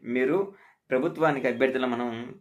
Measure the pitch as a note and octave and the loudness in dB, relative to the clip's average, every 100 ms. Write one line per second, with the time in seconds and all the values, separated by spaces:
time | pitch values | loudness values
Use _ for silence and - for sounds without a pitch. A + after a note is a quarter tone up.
0 | A2+ B2 C3 F#3 G3 - - _ - B2+ | -4 0 2 2 -2 -8 -20 _ -2 0
1 | E3 E3 D#3 C#3 B2 A#2 C3 B2+ B2+ A#2+ | 0 0 0 2 0 2 2 2 0 -2
2 | A#2+ A2+ B2 - | -4 -6 -10 -6